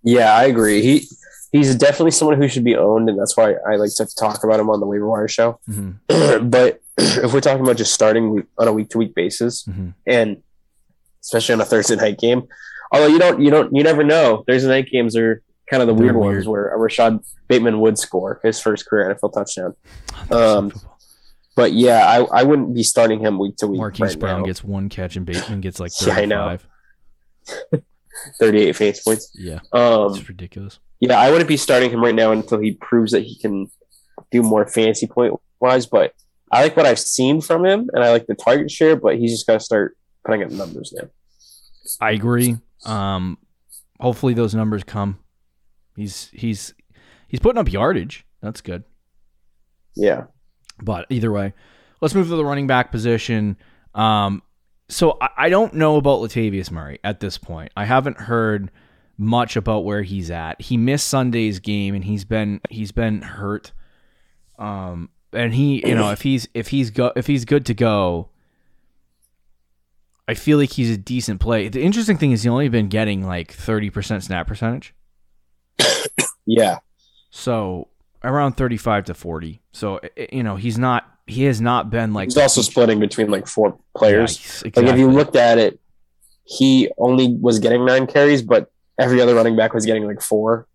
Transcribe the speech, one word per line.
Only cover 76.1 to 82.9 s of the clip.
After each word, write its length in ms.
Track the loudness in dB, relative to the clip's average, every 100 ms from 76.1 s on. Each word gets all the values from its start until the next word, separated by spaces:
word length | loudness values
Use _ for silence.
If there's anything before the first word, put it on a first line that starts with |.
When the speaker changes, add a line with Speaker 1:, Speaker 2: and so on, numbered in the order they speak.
| -6 -8 -8 -2
Speaker 1:
Yeah. 300 | 2 2 -2 _ _ _ _ _
Speaker 2:
So 560 | -12 -6 -4 -4 -8 -12 _ _ _
around 300 | -6 -2 -2
thirty-five 520 | -2 -4 -4 -2 -4 -4
to 100 | -12
forty. 460 | -10 -10 -12 -16 _
So, 280 | -10 -8 -8
i-, 60 | -12 -16
i-, 120 | -10
you 120 | -6
know, 140 | -6 -6
he's 200 | -6 -2
not, 260 | 0 -2 -6 _ -14
he 200 | -2 0
has 140 | 0
not 300 | 0 -2 -2
been, 240 | -4 -4
like, 140 | -4 -2
Speaker 1:
He's 80 | 2
Speaker 2:
the 80 |
Speaker 1:
also 180 | 2 2
Speaker 2:
teach- 80 | 0
Speaker 1:
splitting 300 | 2 2